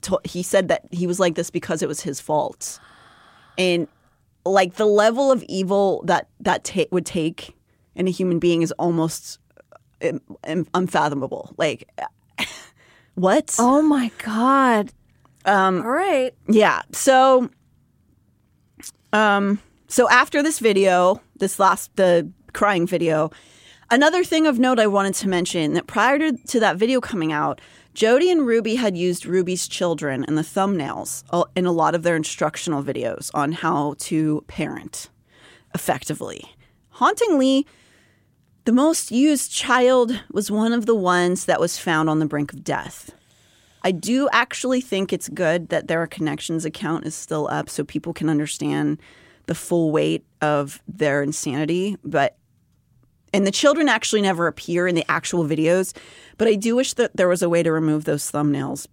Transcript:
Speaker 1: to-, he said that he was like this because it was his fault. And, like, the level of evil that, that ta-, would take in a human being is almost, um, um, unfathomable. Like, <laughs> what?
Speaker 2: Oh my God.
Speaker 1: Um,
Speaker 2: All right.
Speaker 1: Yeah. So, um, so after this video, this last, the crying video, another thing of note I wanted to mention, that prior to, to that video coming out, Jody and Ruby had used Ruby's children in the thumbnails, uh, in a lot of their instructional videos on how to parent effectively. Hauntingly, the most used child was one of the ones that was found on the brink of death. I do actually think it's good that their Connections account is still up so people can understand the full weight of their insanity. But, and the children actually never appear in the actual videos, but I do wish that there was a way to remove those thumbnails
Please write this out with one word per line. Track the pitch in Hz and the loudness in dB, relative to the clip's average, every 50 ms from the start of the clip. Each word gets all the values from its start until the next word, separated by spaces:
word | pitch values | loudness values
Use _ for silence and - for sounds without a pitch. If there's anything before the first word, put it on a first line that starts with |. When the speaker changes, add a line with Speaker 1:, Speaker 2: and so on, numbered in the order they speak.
Speaker 1:
to-, | - - 190 - | -4 -2 -4 -4
he | _ - - 180 180 | _ -6 -8 -8 -6
said | - - 196 190 160 | 0 0 0 2 2
that | 175 - - - | -2 -2 -2 -10
he | - 175 180 175 | -6 -4 -2 -2
was | 175 190 | 0 0
like | 190 175 160 | 0 0 0
this | - 175 - | -2 -6 -6
because | _ 175 - - 180 156 | _ -8 -6 -4 -4 -4
it | 185 143 | -4 -4
was | 151 - | -6 -6
his | - 175 139 - | -8 -10 -10 -10
fault. | - - 156 151 - - - _ - - - - _ - - _ - - _ _ _ _ _ _ _ _ _ | -6 -4 -2 -2 -2 -4 -8 _ -14 -14 -14 -16 _ -20 -20 _ -20 -20 _ _ _ _ _ _ _ _ _
And, | - 185 180 175 170 160 - _ _ _ _ _ _ _ _ _ _ _ | -2 0 0 2 0 -2 -6 _ _ _ _ _ _ _ _ _ _ _
like, | 175 190 196 190 180 - | 0 2 2 2 2 0
the | - 220 | 0 2
level | 214 208 208 208 220 226 247 277 269 | 4 4 4 4 4 2 2 2 2
of | 262 233 - - | 2 0 0 -6
evil | - 190 190 180 202 196 202 196 170 - - | -4 -4 -2 0 2 2 2 2 0 -2 0
that, | - - 151 - _ _ _ | 0 0 0 -2 _ _ _
that | - 196 175 - | -2 -2 -2 -2
ta-, | _ - - 190 160 - | _ -6 -2 -2 -2 0
would | - 180 165 | 0 -4 -4
take | - - 180 156 165 170 - - - - _ _ _ _ _ _ _ _ | -2 -4 -2 -2 -2 -4 -6 -18 -20 -20 _ _ _ _ _ _ _ _
in | - 180 | -4 -2
a | 185 | -2
human | 180 - 185 180 170 170 | -2 -2 -2 0 0 2
being | 165 175 170 165 | 2 2 2 2
is | 165 160 | 0 0
almost, | - - 156 175 170 165 160 165 - - - - - _ _ _ _ _ - _ - - _ _ _ _ - | -2 -2 0 0 2 2 0 0 -2 -8 -14 -16 -20 _ _ _ _ _ -20 _ -20 -20 _ _ _ _ -4
um, | 165 - - _ _ - - - | -4 -4 -4 _ _ -20 -16 -10
um, | - 156 180 156 - - | -6 -6 -6 -6 -2 -2
unfathomable. | 180 180 175 - 165 151 151 147 139 131 135 - - - - - | -2 -2 0 0 0 0 0 -2 -4 -6 -6 -8 -10 -12 -14 -6
Like, | - 160 156 120 - - _ _ - - - _ _ _ _ _ - | -4 -2 -2 -2 -6 -12 _ _ -12 -12 -12 _ _ _ _ _ -10
<laughs> | - - - - - - _ _ _ _ _ _ _ _ _ | -10 -10 -10 -18 -20 -20 _ _ _ _ _ _ _ _ _
what? | - 175 185 202 302 302 - - - | 0 2 4 4 4 2 0 -2 2
Speaker 2:
Oh | 233 240 262 294 | 2 4 4 4
my | 311 311 294 277 247 226 - - | 4 4 4 2 0 -2 -4 -8
God. | - 220 214 220 233 262 269 277 269 254 233 214 208 - - _ _ _ _ _ _ _ _ _ _ | -8 -4 -2 0 2 4 4 4 4 4 4 2 0 -4 -8 _ _ _ _ _ _ _ _ _ _
Speaker 1:
Um, | - 202 196 190 190 185 180 | 2 2 4 4 2 2 0
Speaker 2:
All | 202 226 | -2 -2
right. | 254 311 381 403 339 269 254 254 - _ _ - | -2 0 0 0 2 0 0 -2 -6 _ _ 2
Speaker 1:
Yeah. | 214 214 214 175 143 85 - _ | 4 6 6 6 4 0 -4 _
So, | - - - 277 262 262 262 269 262 254 247 - _ _ _ _ _ _ _ _ _ _ _ _ _ _ _ _ _ _ _ _ _ _ _ _ _ _ - - _ _ _ _ | -10 0 4 6 6 8 8 8 6 4 2 0 _ _ _ _ _ _ _ _ _ _ _ _ _ _ _ _ _ _ _ _ _ _ _ _ _ _ -20 -20 _ _ _ _
um, | - 214 214 208 202 202 202 196 202 202 - _ _ _ _ _ | 0 2 2 4 2 2 2 0 -2 -4 -6 _ _ _ _ _
so | - - 247 - | 2 2 4 6
after | 233 247 277 - - 294 | 6 6 4 4 2 0
this | 285 311 302 - | 0 0 -2 2
video, | 226 226 202 190 196 190 180 180 180 180 190 - _ _ _ - | 2 2 4 4 4 4 4 6 4 4 2 0 _ _ _ -6
this | 196 196 - - | -4 -4 0 2
last, | 202 190 185 - - - _ | 4 4 4 2 -4 -8 _
the | - 190 180 175 170 185 - - _ _ - | 2 4 4 4 4 2 -2 -12 _ _ -14
crying | _ - 220 208 202 175 170 | _ 0 0 2 2 2 0
video, | 180 180 165 170 165 160 156 160 160 - - - _ - - - - - _ - _ | 0 0 -2 0 0 0 0 -2 -2 -6 -14 -20 _ -20 -20 -20 -20 -20 _ -2 _
another | - 247 285 311 330 359 | 2 4 4 4 4 2
thing | 359 - - 320 311 | 0 0 2 2 2
of | 311 269 233 | 2 2 2
note | 254 254 254 233 | 2 2 4 4
I | 214 | 2
wanted | 208 196 202 196 196 185 | 4 2 0 0 0 -4
to | - - 196 | -4 -4 -2
mention, | 185 175 170 - - 175 160 147 151 | -2 -2 -2 -2 -2 -2 -2 0 -2
that | 175 - | -2 -4
prior | - - 220 208 247 277 294 | -4 -2 0 2 2 2 2
to, | 320 311 | 0 -2
to | 262 - _ - - 240 | -4 -4 _ -4 0 2
that | 220 196 156 | 2 2 2
video | 180 214 233 262 254 | 0 0 0 0 -2
coming | 240 - - 190 160 156 | -2 -4 -6 -4 -4 -2
out, | 156 147 151 147 143 - - - - - _ _ _ | -2 -2 -2 -4 -4 -6 -12 -20 -20 -20 _ _ _
Jody | - 202 220 240 269 349 359 | 0 2 4 4 4 4 4
and | 359 330 285 | 2 2 2
Ruby | 240 226 226 208 220 220 | 2 2 0 0 0 -2
had | 254 247 208 185 | 0 0 -2 -2
used | 170 180 180 175 180 - | 0 0 -2 -2 -2 -4
Ruby's | - 175 190 180 175 175 170 - | -2 0 0 0 0 -4 -6 -6
children | - - - 196 175 165 147 160 143 135 127 135 - | -8 -6 -4 -2 -2 -2 -2 -4 -4 -4 -4 -4 -2
in | 151 | -2
the | 156 | -2
thumbnails, | 160 - - 202 190 202 202 175 139 - - - - - - - - - | -2 -2 -2 -2 -2 0 -2 -4 -4 -6 -8 -10 -10 -10 -12 -12 -10 -4
uh, | - 175 170 - _ | -2 -2 -2 0 _
in | 185 180 | -2 0
a | 175 | 0
lot | 175 165 160 151 156 | 2 2 2 2 0
of | 170 160 | 0 0
their | 175 170 | 0 0
instructional | 160 156 - - - 170 151 - - - 175 156 139 | 0 -2 -6 -4 -4 -4 -4 -4 -6 -6 -4 -4 -4
videos | 139 143 131 120 117 117 101 - - - - | -4 -6 -6 -4 -4 -6 -6 -8 -12 -6 -4
on | 151 143 139 | -2 -2 -2
how | 165 170 - 160 170 - 143 147 135 _ | -4 -4 -4 -2 -2 0 -2 -4 -6 _
to | - - - 156 156 151 151 151 - | -8 -4 -2 -2 0 0 -2 -4 -6
parent | - - - 156 147 147 - - - - - - - _ _ _ _ _ _ - - - _ _ _ - | -10 -8 -8 -6 -6 -8 -12 -14 -14 -16 -16 -16 -18 _ _ _ _ _ _ -20 -20 -20 _ _ _ -10
effectively. | 170 - - 147 135 - - 151 - - - - - - - - _ _ _ _ _ _ _ | -6 -4 -4 -4 -4 -4 -10 -8 -8 -8 -12 -12 -14 -16 -20 -20 _ _ _ _ _ _ _
Hauntingly, | _ - 247 311 415 - 480 440 339 277 262 262 269 269 285 - _ _ _ _ _ _ _ _ _ _ _ _ _ _ _ _ _ _ _ | _ 0 0 0 2 2 0 2 4 4 4 4 4 2 0 -2 _ _ _ _ _ _ _ _ _ _ _ _ _ _ _ _ _ _ _
the | - | 2
most | 220 254 285 311 330 - - - | 2 4 4 4 2 0 -4 -4
used | 220 240 277 311 302 262 - - | 0 2 2 4 2 0 -2 -6
child | - - - - 247 254 247 247 262 254 247 226 254 208 - _ | -6 -6 0 2 2 4 4 6 6 4 4 2 0 -6 -8 _
was | - 202 202 - | -6 -6 -4 -2
one | 208 214 214 226 233 | -2 0 0 2 0
of | 240 214 | 0 2
the | 226 226 | 0 0
ones | 214 185 180 180 175 180 175 180 185 - | 2 2 2 2 2 2 2 0 -2 0
that | - 175 - | 0 0 0
was | 165 175 - - | 0 -2 -2 -6
found | - 190 165 156 156 160 | -4 0 0 2 2 2
on | 156 156 | 0 0
the | 156 | -2
brink | 147 - 147 147 143 | -2 -2 -4 -6 -6
of | - 139 | -8 -14
death. | - - 143 - - - - - - - - _ _ _ _ _ _ _ _ _ _ _ _ _ | -8 -6 -6 -6 -6 -10 -16 -18 -20 -20 -20 _ _ _ _ _ _ _ _ _ _ _ _ _
I | - 185 | -4 -4
do | 190 165 - 190 240 262 285 277 | -2 -2 -2 -2 0 0 0 2
actually | - 226 247 - - - - 254 262 254 | 2 2 0 0 -4 -6 -2 -2 -2 -2
think | 254 - - 190 190 180 | -2 -2 -4 -4 -2 -2
it's | - 175 - - | -4 -6 -6 -10
good | 143 151 180 156 165 180 165 - | -6 -2 0 0 0 0 -2 -4
that | 170 156 - - | -4 -4 -2 -2
their | 165 165 170 | -4 -2 -2
Connections | 160 - - 160 156 143 151 - - 160 160 160 | -6 -6 -6 -4 -4 -4 -6 -6 -6 -6 -4 -4
account | 156 151 - - 151 165 - - | -6 -10 -6 -6 -4 -4 -4 -6
is | 156 156 | -8 -10
still | - - - 165 156 147 - | -12 -8 -6 -4 -4 -4 -4
up | 143 151 151 - | -4 -6 -6 -6
so | - - 143 | -6 -8 -8
people | - - 151 151 170 | -6 -8 -8 -8 -8
can | 165 - - 156 | -8 -4 -2 -2
understand | 160 147 151 151 - - 151 147 147 147 151 147 147 156 - - - - - _ _ _ _ | -2 -2 -2 -4 -8 -6 -4 -4 -2 -2 -2 -2 -4 -6 -10 -20 -20 -20 -20 _ _ _ _
the | - 170 | -8 -8
full | - - - 180 170 165 156 | -8 -4 -2 0 0 0 2
weight | 151 156 151 156 165 - _ _ _ _ | 0 0 0 0 -2 -4 _ _ _ _
of | - 151 151 143 143 139 - - _ | -2 -2 0 -2 -2 -4 -10 -18 _
their | - - - 156 147 139 143 | -18 -6 -2 -2 0 0 0
insanity. | 143 139 151 - - 151 127 143 156 151 165 180 185 208 196 - _ | -2 -2 -4 -6 -6 -6 -4 -4 -4 -2 -2 -2 -2 -4 -6 -8 _
But, | 147 139 151 139 131 _ _ _ _ _ _ _ _ _ _ _ _ _ _ _ _ _ _ _ _ | -4 -2 0 0 0 _ _ _ _ _ _ _ _ _ _ _ _ _ _ _ _ _ _ _ _
and | - 202 202 | 0 0 0
the | 196 | 2
children | 196 - - 285 285 320 320 277 | 0 4 4 4 4 4 2 2
actually | 226 214 - - - 214 | 2 0 0 -2 0 0
never | 202 190 185 165 170 | 2 2 0 0 0
appear | 165 147 - - - 170 175 180 | -2 -2 -6 -8 -4 -2 0 0
in | 180 175 | 0 0
the | 170 - - | 0 0 0
actual | 151 165 - - - 175 165 | -2 -2 -2 -2 -2 -2 0
videos, | 147 160 151 156 160 175 185 190 - - - - - - - - - _ | 0 0 0 2 2 2 2 0 -2 -8 -16 -20 -20 -20 -20 -20 -20 _
but | _ 220 226 | _ 2 2
I | 214 | 2
do | 196 202 233 226 | 2 0 0 0
wish | 247 262 - - | 0 0 -2 0
that | - 240 - _ | -2 -2 -2 _
there | - 185 180 | 0 2 2
was | 180 170 | 2 2
a | 180 175 | 0 0
way | 170 170 | 2 2
to | 165 165 | 2 2
remove | 156 160 160 156 151 156 151 | 0 0 0 0 0 0 -2
those | 160 151 147 - - | -2 -4 -4 -4 -6
thumbnails | - 147 147 147 143 139 139 139 135 143 - - | -4 -2 0 0 0 -2 -4 -6 -8 -10 -12 -18